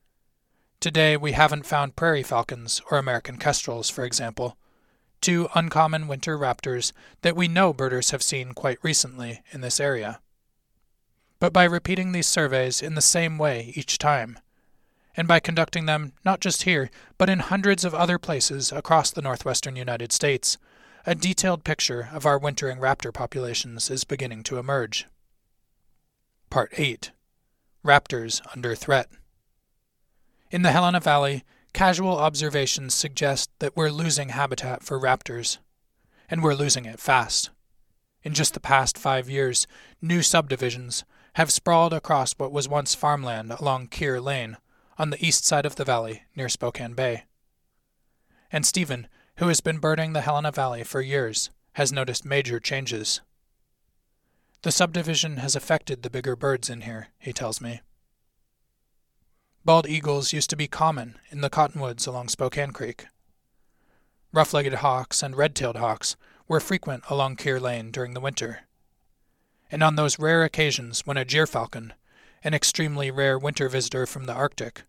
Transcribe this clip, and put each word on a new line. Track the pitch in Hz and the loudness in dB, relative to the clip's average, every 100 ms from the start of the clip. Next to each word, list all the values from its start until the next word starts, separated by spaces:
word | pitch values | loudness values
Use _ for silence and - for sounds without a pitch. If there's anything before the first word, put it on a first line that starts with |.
| _ _ _ _ _ _ _ _ | _ _ _ _ _ _ _ _
Today | 170 160 156 151 | 0 4 6 4
we | 151 | 2
haven't | 143 151 147 - | 4 4 4 -2
found | 147 139 - | -2 -2 0
prairie | 170 151 | 0 2
falcons | 127 123 117 123 117 - - | 0 0 0 -4 -6 -6 0
or | 147 | 0
American | 135 120 - 127 | 0 -2 -4 -4
kestrels, | 147 135 - 117 110 | 0 0 -2 -6 -4
for | - | -4
example, | 123 - 120 113 123 - _ _ _ _ _ _ | -4 -4 -4 -4 -6 -8 _ _ _ _ _ _
two | - 175 170 175 | 2 2 2 2
uncommon | 165 156 160 156 156 | 2 4 4 2 -4
winter | 139 165 151 | -6 -4 -2
raptors | 135 120 139 123 - - - - | -2 -2 -4 -4 -4 -6 -16 -2
that | 170 170 | 0 2
we | 175 | 2
know | 170 190 | 4 4
birders | 139 135 127 123 | 2 0 0 0
have | 135 | 0
seen | - 135 127 | 0 -2 -6
quite | 117 139 123 | -4 -4 -2
recently | 160 151 127 127 120 120 - | 0 0 0 -4 -10 -12 -14
in | 147 | -10
this | 127 - | -4 0
area. | 143 127 104 110 _ _ _ _ _ _ _ _ _ _ _ _ | 0 0 -4 -10 _ _ _ _ _ _ _ _ _ _ _ _
But | 175 | 4
by | 175 175 | 6 6
repeating | 175 - 185 185 | 4 0 -2 -2
these | 180 160 | -2 0
surveys | - 147 131 127 123 | 2 2 2 0 -2
in | 151 151 | -4 2
the | |
same | - 175 165 156 | 4 4 2 0
way | 151 120 117 131 | 0 0 -6 -8
each | - - | -4 0
time, | 147 143 117 117 _ _ _ _ _ _ _ - | 2 2 0 -10 _ _ _ _ _ _ _ -2
and | 170 | 4
by | 170 | 4
conducting | - 165 170 170 156 | 4 0 0 0 0
them | 151 147 - 185 | -2 -4 -4 0
not | 185 | 0
just | 196 - | 0 0
here, | 190 165 131 - - - | 2 2 0 -6 -10 2
but | 185 | 4
in | 185 | 4
hundreds | - 196 196 196 180 | 2 2 4 2 2
of | |
other | 160 175 175 | 2 2 2
places | - 143 - 139 131 | -2 -2 0 0 -4
across | 147 - 160 - | -4 4 4 4
the | - | 0
northwestern | 143 123 135 127 - 127 | -4 -4 -2 -2 -2 -6
United | 127 120 120 | -4 -4 -2
States, | - 147 135 - - _ _ - - - | 0 2 2 0 -2 _ _ -20 -8 -4
a | 165 | 0
detailed | 185 190 190 170 | 0 2 2 0
picture | - 156 - 123 117 | -2 -2 -2 -2 -6
of | 151 147 | 0 2
our | 143 | 4
wintering | 147 127 135 127 | 2 -2 -4 0
raptor | 131 135 123 | 0 2 -2
populations | - 123 135 123 120 127 117 - | -6 -6 -4 -4 -4 -6 -4 -4
is | 131 | -4
beginning | - 139 127 113 | -4 -4 -6 -8
to | 110 127 | -6 -6
emerge. | 127 139 113 110 - _ _ _ _ _ _ _ _ _ _ _ _ _ _ | -2 -2 -2 -4 -8 _ _ _ _ _ _ _ _ _ _ _ _ _ _
Part | 131 113 - | 0 0 0
eight. | 143 117 - - _ _ _ _ _ _ 147 | -2 -2 -12 -16 _ _ _ _ _ _ 6
Raptors | 143 - 127 113 - - 127 | 6 4 -4 -4 -6 -8 -8
under | 123 113 | -6 -4
threat. | - 135 - - - _ _ _ _ _ _ _ _ _ _ _ _ | 2 2 2 -8 -20 _ _ _ _ _ _ _ _ _ _ _ _
In | 175 | 2
the | 175 | 4
Helena | 147 180 175 | 6 6 4
Valley, | 165 147 139 139 - _ _ | 4 4 4 0 -8 _ _
casual | - 190 170 190 175 | 2 4 4 2 2
observations | 156 143 151 147 131 - 131 | 2 2 0 0 0 -2 -2
suggest | - 151 135 147 135 - - | -2 -2 0 0 0 -4 -4
that | 143 165 | -4 0
we're | 156 | 0
losing | 147 165 147 135 | 0 0 0 -2
habitat | 120 139 127 131 127 | -2 -2 -2 -4 -8
for | - 135 | -6 -2
raptors, | 131 127 - 120 113 - _ _ _ _ _ _ - | 2 2 0 -6 -4 -6 _ _ _ _ _ _ -6
and | 165 | 2
we're | 160 143 | 2 2
losing | 143 131 120 | 2 0 -2
it | 110 | -6
fast. | - 131 113 - - - _ _ _ _ _ _ | 2 4 4 -2 -4 -8 _ _ _ _ _ _
In | 151 | -4
just | 151 147 - | 0 0 -2
the | |
past | - 135 127 - | 2 2 2 -2
five | - 131 127 | -2 -2 -2
years, | 139 131 123 - - - _ | -2 0 0 -4 -8 -20 _
new | 165 175 | -2 2
subdivisions | - 175 143 135 127 120 123 - - _ _ | 4 2 2 -2 -4 -4 -8 -10 -10 _ _
have | - 160 | 0 2
sprawled | - - 165 170 | 2 4 6 6
across | 160 - 147 123 | 2 0 0 0
what | - 135 | -4 -4
was | 143 135 | -4 -2
once | 147 139 - | -2 -2 0
farmland | 151 147 127 113 110 | 0 0 -2 -6 -8
along | 117 143 131 123 | -4 -2 -2 -4
Kear | - 151 127 | -4 -2 -2
Lane, | 131 135 113 113 _ _ _ - | -2 -4 -6 -12 _ _ _ -4
on | 156 | -4
the | 143 165 | -2 0
east | - - | 2 2
side | 147 143 | 2 0
of | - | -2
the | 139 | 0
valley | 120 113 110 _ - | 0 -2 -10 _ -8
near | 127 | -6
Spokane | - 120 - 120 | -4 -6 -6 -8
Bay. | 117 131 117 - _ _ _ _ _ _ _ _ _ _ _ _ | -4 -4 -4 -10 _ _ _ _ _ _ _ _ _ _ _ _
And | 156 143 | -2 0
Stephen, | - 160 123 113 _ _ - | 0 -2 -4 -10 _ _ -2
who | 175 | 0
has | 160 | 2
been | 165 160 | 0 0
birding | 156 156 160 | 0 0 0
the | 156 | -2
Helena | 139 147 151 | 0 0 -2
Valley | 147 131 117 | -2 -2 -4
for | 113 139 | -6 -6
years, | 131 139 117 110 - - _ | -2 -2 -2 -4 -6 -8 _
has | - 139 | -4 -2
noticed | 139 127 120 139 | -2 -4 -6 -2
major | 139 127 120 | -2 0 -2
changes. | - 135 127 113 107 - - _ _ _ _ _ _ _ _ _ _ _ _ _ | -4 -4 -4 -4 -4 -4 -6 _ _ _ _ _ _ _ _ _ _ _ _ _
"The | 170 | -2
subdivision | - 175 170 160 156 160 139 | 2 2 0 -2 -2 -2 -4
has | 139 143 | -4 -4
affected | - 160 - 127 | 0 0 0 -8
the | 120 | -6
bigger | 127 131 120 | -6 -4 -2
birds | 139 131 117 | 0 -2 -4
in | 120 | -8
here," | 113 113 110 _ | -10 -12 -14 _
he | 139 | -10
tells | 120 120 113 | -6 -6 -6
me. | 117 117 - _ _ _ _ _ _ _ _ _ _ _ _ _ _ _ _ _ | -8 -12 -16 _ _ _ _ _ _ _ _ _ _ _ _ _ _ _ _ _
Bald | 165 165 151 | 4 4 4
eagles | 151 147 143 131 | -2 -2 -2 -2
used | 156 - | -2 -2
to | 151 | -4
be | 147 | -6
common | - 160 147 120 113 _ | 0 0 0 -6 -16 _
in | 143 | -6
the | 139 | -2
cottonwoods | - 147 151 131 117 - | 2 2 0 -6 -6 -6
along | 123 123 | -6 -6
Spokane | - 127 - 139 | -4 -2 -2 -6
Creek. | 110 117 - - _ _ _ _ _ _ _ _ _ _ _ _ | -6 -10 -10 -18 _ _ _ _ _ _ _ _ _ _ _ _
Rough-legged | 156 156 147 139 131 | 2 2 2 0 0
hawks | 143 127 127 - | 2 0 -2 -4
and | 139 131 | -4 0
red-tailed | 151 143 131 117 | 0 0 -4 -2
hawks | 117 - - - _ _ - | -2 -2 -4 -8 _ _ -2
were | 160 | -2
frequent | - 190 - 131 - | 0 -4 -4 -10 -4
along | 139 135 127 | -2 -2 -2
Kear | 147 127 | -2 -2
Lane | 127 120 113 | -2 -6 -8
during | 131 123 123 | -8 -8 -8
the | |
winter. | 135 135 117 113 - _ _ _ _ _ _ _ _ _ _ | -8 -6 -8 -10 -18 _ _ _ _ _ _ _ _ _ _
And | 147 | 2
on | 156 151 | 4 4
those | 147 - | 2 2
rare | 156 165 160 | 4 4 4
occasions | - 151 131 120 110 - | 2 0 0 -6 -8 -4
when | 139 | -4
a | 127 | 0
gyrfalcon, | 147 156 131 113 - 113 - _ _ _ _ | 2 2 0 -6 -8 -14 -18 _ _ _ _
an | 151 | -4
extremely | 151 - - 160 143 139 | 0 0 0 -2 -2 -2
rare | 135 139 131 | 2 2 2
winter | 143 143 135 | -2 -2 -2
visitor | 131 123 131 131 | -2 -2 -2 -4
from | 143 | -6
the | 127 | -8
Arctic, | 120 143 - 117 - | -2 -2 -2 -10 -12